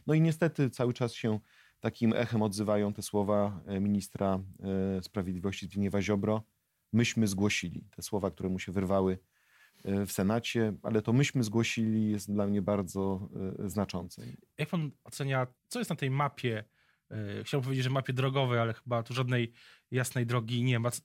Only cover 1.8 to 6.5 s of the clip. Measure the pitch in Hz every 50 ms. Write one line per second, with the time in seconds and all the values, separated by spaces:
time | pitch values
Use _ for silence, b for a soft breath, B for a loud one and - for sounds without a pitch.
1.8 | - 113 - - 117 110 110 - 120 104 113 107 110 107 95 104 104 104 104 104
2.8 | 101 101 101 - 98 - - 104 101 98 104 101 101 104 101 82 - 98 101 95
3.8 | 101 104 104 101 92 - - - 98 98 95 92 95 95 90 - - 98 95 95
4.8 | 95 98 95 92 87 - - 104 87 92 92 90 85 98 95 - 101 80 - 101
5.8 | 101 98 98 101 92 98 104 98 101 104 107 113 110 _